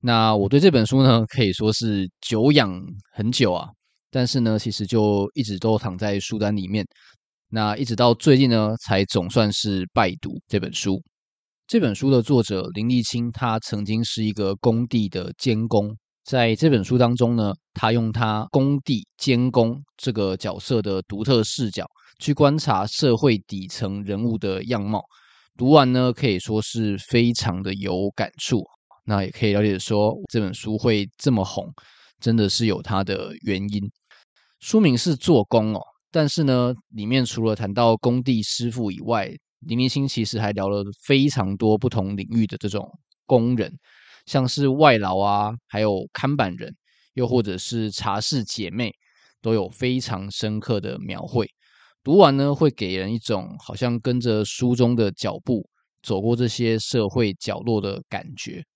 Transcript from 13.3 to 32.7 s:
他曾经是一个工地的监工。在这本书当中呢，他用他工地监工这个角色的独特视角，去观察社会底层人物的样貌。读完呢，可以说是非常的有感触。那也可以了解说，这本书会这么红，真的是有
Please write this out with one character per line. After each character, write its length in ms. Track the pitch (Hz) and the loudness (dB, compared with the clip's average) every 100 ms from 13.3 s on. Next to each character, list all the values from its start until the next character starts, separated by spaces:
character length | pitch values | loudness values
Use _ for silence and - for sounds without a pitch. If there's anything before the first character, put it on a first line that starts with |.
他 260 | 113 123 110 | -4 -2 -2
曾 260 | - 107 104 | -4 -6 -2
经 180 | 110 | -2
是 220 | 117 - 110 | -2 -2 -2
一 80 | |
个 200 | 104 98 98 | -2 -4 0
工 280 | 120 113 117 | 2 2 0
地 220 | 120 104 | 0 0
的 240 | 92 87 - | -4 -10 -6
监 280 | - 110 113 | -2 -2 2
工。 260 | 110 104 107 _ _ - | 0 0 -6 _ _ -4
在 280 | 131 117 | 0 2
这 160 | 110 160 | 2 4
本 140 | 131 | 2
书 140 | 92 123 | 2 2
当 180 | 120 120 | 2 4
中 220 | 120 120 | 2 2
呢， 160 | 104 - _ | 0 -4 _
他 200 | - 113 | -4 0
用 180 | 117 113 | 2 0
他 340 | 110 113 107 - | -2 -2 -2 -2
工 260 | 143 135 143 | 0 2 0
地 260 | - 120 - _ | 0 -4 -4 _
监 340 | - 120 127 | 0 2 2
工 320 | 123 113 131 143 _ | 2 2 -2 -14 _
这 160 | - | -6
个 240 | 110 98 92 | -2 -2 -2
角 240 | 104 90 | -6 -8
色 220 | - 120 | -2 -2
的 200 | 101 95 | -2 -4
独 200 | 92 101 | -6 -6
特 180 | 117 127 107 | 2 2 2
视 260 | - 120 | -2 -4
角， 140 | 95 87 _ _ _ | -4 -12 _ _ _
去 140 | - | -4
观 240 | 143 147 151 | 4 4 4
察 280 | - 101 104 | 0 -2 -2
社 300 | - 147 113 | 0 2 4
会 220 | 147 110 - | 4 2 -2
底 220 | 98 92 | -12 -12
层 340 | - 101 101 | -8 -6 -6
人 180 | 101 101 | -6 -4
物 160 | 117 110 | -2 -2
的 240 | 98 95 98 | -4 -6 -4
样 180 | 117 | -4
貌。 180 | 101 107 - _ _ _ _ _ | -2 -6 -8 _ _ _ _ _
读 140 | 123 | 6
完 200 | 151 131 | 6 6
呢， 180 | 127 127 | 2 0
可 160 | 120 127 | 0 0
以 100 | 95 | -2
说 240 | - 107 | -2 -4
是 360 | 107 117 110 98 - | -4 -4 -4 -4 0
非 240 | 120 120 | 2 2
常 320 | 117 - 90 | 0 -4 -4
的 100 | 95 98 | -6 -6
有 360 | 98 90 101 | -4 -2 -4
感 180 | - 107 _ | -4 -8 _
触。 240 | - 120 - _ _ _ - | -2 -2 -2 _ _ _ -4
那 160 | 101 | -2
也 80 | 95 | -2
可 140 | - 110 | -2 0
以 60 | |
了 100 | 101 | 2
解 160 | 107 95 | 2 0
说， 380 | - 107 107 113 196 | -2 2 2 0 -4
这 80 | 120 | -2
本 140 | 101 | -2
书 240 | - - 107 | -6 -6 -2
会 280 | 123 107 98 _ | 0 0 -2 _
这 120 | - | 0
么 140 | 117 | 2
红， 260 | 92 - - - _ _ _ _ | 0 -6 -10 -16 _ _ _ _
真 160 | - 117 | 0 2
的 100 | 104 | 2
是 200 | - | 2
有 140 | 117 | 0